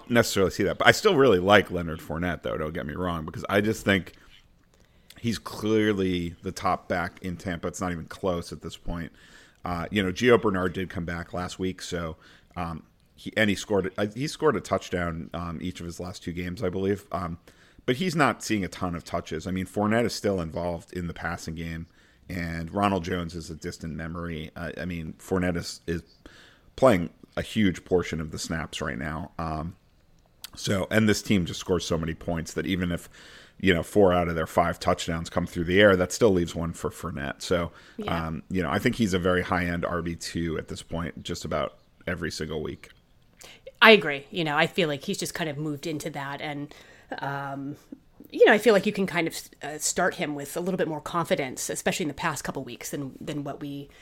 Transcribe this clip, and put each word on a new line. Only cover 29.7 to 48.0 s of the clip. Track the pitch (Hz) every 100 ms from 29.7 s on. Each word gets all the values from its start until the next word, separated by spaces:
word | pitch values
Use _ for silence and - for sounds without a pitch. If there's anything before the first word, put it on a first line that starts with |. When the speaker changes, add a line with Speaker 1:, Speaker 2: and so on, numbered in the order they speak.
| - _ _ _ _ _ _ - -
Speaker 1:
so, | - 101 90
and | 107 110
this | 101
team | - 104 82
just | -
scores | - 90 -
so | 85
many | 80 80
points | - 85 78
that | - -
even | 90 90
if | 85 - - - - - _
you | 92
know, | 85
four | 78 107 98
out | 87 85
of | 82
their | 80
five | - 85 85
touchdowns | - 87 - 82 82
come | - 87
through | 87 82
the | 90
air, | 104 92
that | 87
still | - 113
leaves | 92 85 82
one | 82
for | 82 -
Fournette. | - 82 73 69 -
So, | - 87 85 - - -
Speaker 2:
Yeah. | - 85 80
Speaker 1:
um, | 82 -
you | 92
know, | 82
I | 95
think | 131 117
he's | 110
a | 92
very | 87 90
high-end | 87 90 87 87 -
R | 87
B | 85 82
two | - 85 82 80
at | -
this | 87
point, | - 82 85 -
just | - 87 -
about | 76 65 - _ _ -
every | 85 82
single | - 80 78
week. | 76 - - - _ _ _ _ - - - -
Speaker 2:
I | 226
agree. | 214 156 139 -
You | 190
know, | 156 147
I | 165
feel | - 160
like | 143 -
he's | 185
just | -
kind | - 165
of | 139
moved | 156 143 170
into | 151 165
that, | 147 139 143
and, | 151 143 143 - - - - -
um, | 139 139 139 139 139 147 - -